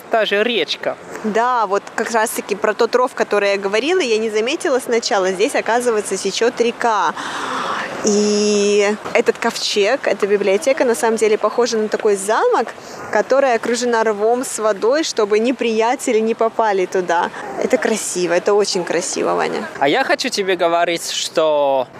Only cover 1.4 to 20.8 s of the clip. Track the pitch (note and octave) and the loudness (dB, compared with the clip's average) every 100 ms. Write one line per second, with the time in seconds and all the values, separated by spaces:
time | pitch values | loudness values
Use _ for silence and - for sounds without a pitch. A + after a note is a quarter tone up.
1.4 | A#3+ B3 G#3 G3+ - - G#3+ A3+ A3 - | 2 2 0 -2 -4 -6 0 0 0 -2
2.4 | A3 G3+ G#3+ G3+ A#3 B3 B3+ - G#3+ G#3 | -6 -2 0 2 2 2 0 -2 0 2
3.4 | G3+ G3+ G3 G#3+ C4+ F#4+ C4 A3 A3+ G#3+ | 2 0 0 -2 0 0 2 0 0 -2
4.4 | A#3 E4 F4+ C4 - A#3 - G3+ F#3 F#3+ | -2 -2 0 -2 0 -2 0 0 0 0
5.4 | B3+ C4+ G3+ A#3 B3 G#3+ G3+ F#3+ G3 - | 0 0 0 0 2 0 -2 -4 -2 0
6.4 | A#3 B3+ A#3 A#3 A#3+ G#3 E3 - - - | 0 2 0 0 0 0 0 -2 -8 -8
7.4 | - - - - - - A3+ G#3 G#3 G#3 | -6 -6 -6 -6 -6 -4 0 2 2 2
8.4 | G#3 G#3 G3+ G3+ G3+ G#3 - G#3+ A#3+ A3 | 2 2 2 2 2 0 -2 0 0 0
9.4 | A#3 - - G#3+ G3 C4+ - G#3 G3 G#3 | -2 -4 -4 0 2 2 -2 -2 0 2
10.4 | G3+ G3 A#3+ C4+ C4 A3+ A3+ A3 G#3+ G#3 | 2 2 2 2 2 2 0 2 2 2
11.4 | G#3+ A3+ A3+ A3+ G#3+ G#3 G#3+ G3+ G3 A#3 | 0 0 0 0 -2 0 0 0 0 2
12.4 | A#4+ G#4+ - - - - - G#3+ G#3 C4 | 2 2 0 -6 -16 -14 -2 0 2 2
13.4 | C#4 A3+ - A#3 A#3+ A#3 A3 G#3 A3 B3 | 4 2 0 -2 0 2 2 2 2 0
14.4 | C4+ - G#3+ G3+ G#3+ C#4+ D#4+ - G#3 G#3+ | -2 -2 -2 0 2 2 0 0 2 2
15.4 | A#3 B3 A#3+ A3 A3 C#4+ - A3 A3 A3+ | 2 0 0 0 0 0 0 2 2 0
16.4 | A3+ A3+ A3+ G3 F3+ F#3+ F3 E3+ F3 - | 0 2 0 2 0 -2 0 0 0 -4
17.4 | - - G#3 B3 - G#3+ - F#3 F3 F3 | -10 -4 0 0 0 -2 -4 -4 0 0
18.4 | F3+ G3+ G3+ F#3+ E3+ E3+ F3+ F3 E3+ F3 | 2 2 2 -2 -2 -4 -4 -4 -2 0
19.4 | E3 D#3+ - - C#3+ G3+ C4+ D4 C4 - | -2 -4 -6 -2 0 2 0 0 -2 -4
20.4 | F#3+ F#3 E3+ E3+ | -2 0 2 2